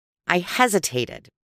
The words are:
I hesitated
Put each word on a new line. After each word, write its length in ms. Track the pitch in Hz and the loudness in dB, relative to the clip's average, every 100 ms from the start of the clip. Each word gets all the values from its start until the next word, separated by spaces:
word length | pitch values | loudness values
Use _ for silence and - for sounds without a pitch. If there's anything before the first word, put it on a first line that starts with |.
| _ _ - | _ _ -2
I 100 | 175 | -2
hesitated 920 | 175 - 247 190 - 123 117 - - _ | 0 2 2 2 0 -4 -4 -8 -18 _